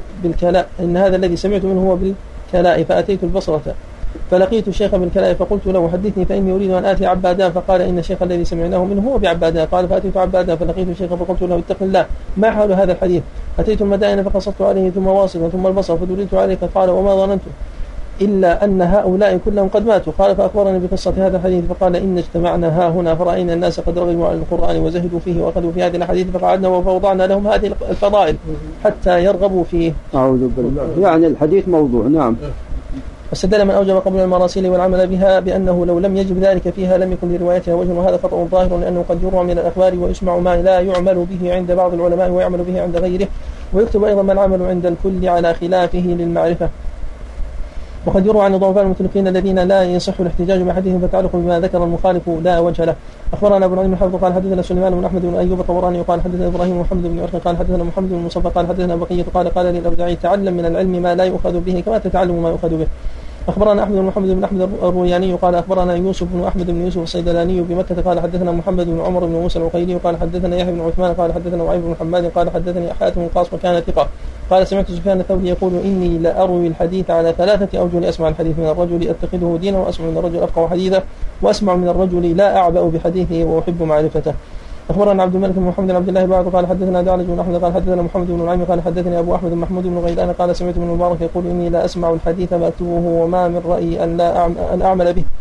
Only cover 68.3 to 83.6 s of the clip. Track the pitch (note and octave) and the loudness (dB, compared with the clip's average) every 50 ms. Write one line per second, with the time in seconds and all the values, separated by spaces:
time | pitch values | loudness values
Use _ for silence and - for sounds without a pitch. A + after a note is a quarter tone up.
68.3 | F3+ F3+ F#3 F3 E3+ E3+ E3 G3 F#3 F3 F3 E3+ E3 E3 E3 F3+ F3+ F3+ F3+ E3 | -2 -2 -2 -2 -2 -2 -2 -2 -2 0 0 -2 -2 -2 -2 -2 0 0 0 0
69.3 | E3 E3 F3 F3+ - E3+ E3 D#3+ F3 F3 F3 F3+ F3+ E3+ F3 F3 E3+ E3 F3 E3+ | -2 0 0 0 0 0 -2 -2 -2 -2 -2 -2 -2 -2 -2 -2 -2 -2 -4 -4
70.3 | F3 F3+ F#3 F3 F3 F3+ F3 F3+ E3+ E3+ D#3+ E3 D#3+ F3+ F#3 F3 E3 F3+ E3+ E3 | -2 -2 -2 0 0 0 -2 -2 -2 -2 -2 -2 0 0 0 0 0 0 0 -2
71.3 | E3 E3+ F3 F3 F3 E3+ E3 E3 F3 F3 E3+ E3 E3 - D#3+ E3 F3 F3+ F3 E3 | -2 -2 -4 -4 -4 -2 -2 0 0 -2 -2 -4 -4 -4 -4 -2 -2 0 -2 0
72.3 | - F3 F3 - - E3+ F3 F3+ F3 F3+ E3+ E3+ - - - F3+ - F3 E3+ E3 | 0 0 0 0 0 -2 -4 -2 -4 -4 -4 -4 -2 -2 -2 0 0 -2 -2 -2
73.3 | - F3+ F3+ - F3+ D#3+ - F3+ F3 E3+ E3+ - - D#3+ C#3 - - - - - | 0 -2 -2 -2 -4 -4 -2 0 0 0 0 0 0 0 0 -2 -4 -8 -10 -10
74.3 | - - - - F#3 F#3+ F#3 - G3 G3 F#3 - F3 E3+ E3 G3 F#3+ F3+ F3+ - | -10 -10 -2 2 2 2 4 2 0 -2 -2 -2 -4 -4 -2 0 0 0 0 0
75.3 | F#3+ F#3+ F#3+ F3+ F3+ - F#3+ F#3 F3+ F3 - G3 G3 F#3 F3 F3 E3+ D#3+ E3 E3 | -2 0 0 0 0 0 0 0 0 0 0 0 0 0 0 0 0 2 0 0
76.3 | - F#3+ F#3+ F#3 F3+ F3 F3 E3 D#3+ - - F3 F#3 F#3+ F3 - E3+ E3 E3 E3 | 2 2 2 2 2 0 0 0 0 -2 -2 -2 0 -2 -2 0 0 2 2 2
77.3 | E3 - F3 G3+ G#3+ G3 G3+ F#3 - F#3 F3+ F3 F3 F3 F3+ F3 E3 E3+ D#3+ D#3 | 0 2 2 2 2 2 0 -2 0 -2 -2 0 0 0 0 -2 -2 0 -2 -2
78.3 | D#3+ E3 D#3+ E3 D3+ D#3+ E3 D#3 D#3 F3 F3 E3+ E3+ E3+ E3 D#3+ E3+ - F3+ - | 0 0 -2 -2 -2 0 0 0 0 0 0 0 0 -2 -2 -2 -2 -2 -4 -4
79.3 | F#3+ F3+ F3 E3+ E3+ E3 F#3 G3+ G3 F#3+ - - - - E3 E3 D#3+ E3 F3 E3+ | -2 -2 0 0 -2 0 -2 0 0 0 -2 -2 -4 -4 -4 -2 -2 -2 -2 -2
80.3 | E3+ F3 F#3+ F3 - E3+ E3 E3 F#3 F3+ F#3+ F#3 F#3+ F#3+ F#3+ - - - - - | -2 -2 -2 0 0 0 0 0 0 0 0 2 0 0 0 -2 -6 -6 -6 -6
81.3 | - - F#3+ G3+ G#3 - G#3+ F#3+ F3+ F3+ F3+ F3 F3+ F3+ F#3+ F3+ F3 F3+ F3 E3+ | -4 0 0 0 2 2 0 0 2 2 2 2 2 2 0 0 0 0 0 2
82.3 | E3 F3+ G3+ G3 C#4 - F3+ E3+ E3 F3+ F3 E3+ D#3+ D#3+ - E3+ F3 F#3 F3 D#3+ | 2 4 4 4 4 4 4 4 2 2 2 2 0 0 -2 -2 0 0 -2 0
83.3 | E3 E3 E3 D#3+ E3 D#3+ | 0 0 0 2 0 0